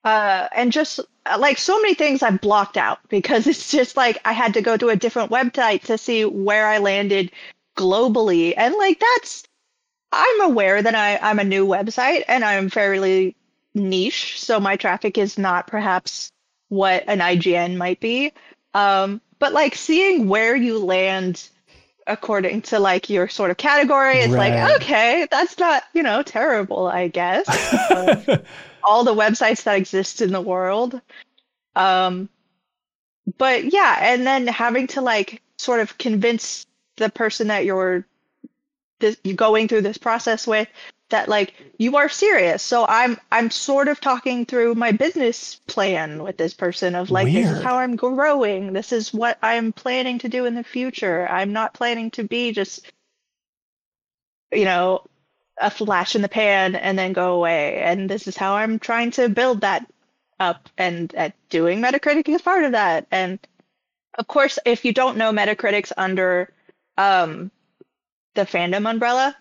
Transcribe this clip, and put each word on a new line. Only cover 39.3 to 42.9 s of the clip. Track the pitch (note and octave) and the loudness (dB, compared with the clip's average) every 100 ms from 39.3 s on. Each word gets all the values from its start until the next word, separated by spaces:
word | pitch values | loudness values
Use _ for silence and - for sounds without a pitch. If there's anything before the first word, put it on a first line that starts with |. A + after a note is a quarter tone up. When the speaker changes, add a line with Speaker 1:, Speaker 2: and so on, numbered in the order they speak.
Speaker 1:
going | F#3 A3 G#3+ A3 | 0 2 2 2
through | A3 | 0
this | F#3+ G#3+ | -2 -4
process | A#3 A3+ A#3 A3 - | -4 -2 -2 -4 0
with | G#3+ A3 - - _ _ | -2 -2 -10 -20 _ _
that, | A3 - | -4 0
like, | G#3 G3 _ - - | 0 -2 _ -20 -4
you | A#3 C#4+ | 0 2
are | D4 | 0
serious. | - G#4 E4 F3 D#3+ | 2 2 4 2 0
So | - A#3+ | 0 0
I'm, | A3 | 2